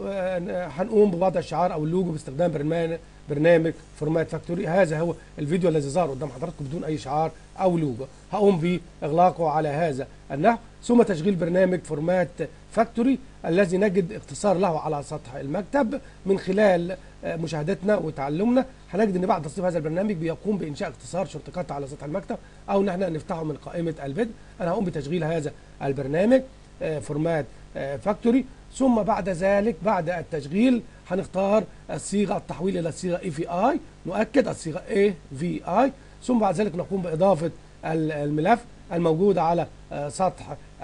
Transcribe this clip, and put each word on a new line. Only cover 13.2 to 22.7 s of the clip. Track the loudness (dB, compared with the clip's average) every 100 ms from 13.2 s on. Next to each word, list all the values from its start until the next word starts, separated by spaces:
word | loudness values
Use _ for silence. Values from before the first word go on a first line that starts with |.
| -4 -10 0
الذي | 2 2 2
نجد | 2 2 -2
اختصار | -6 -12 -2 0 2
له | 2 0
على | -2 -4
سطح | -6 -12 -12
المكتب. | -10 -6 -6 -2 0 0 -2 -10 -8 -2
من | -2
خلال، | 0 4 4 4 0 -8 -14 -10
آه، | -6 -4
مشاهدتنا | -4 -4 -4 -2 0 0
وتعلمنا | -2 -4 -4 0 2 2 0 -6 -6
هنجد | 0 0 2
أن | 0
بعد | 0
تصميم | -2 -4 -2
هذا | -2
البرنامج | -2 -2 -2
بيقوم | -2 -4 -4 -4 -2
بإنشاء | -4 -6 -8
اختصار | -8 -8 -6 -6
شورتكات | -8 -10 -10 -8
على | -8 -8
سطح | -10
المكتب، | -8 -6 -6 -8 -10 -14 -2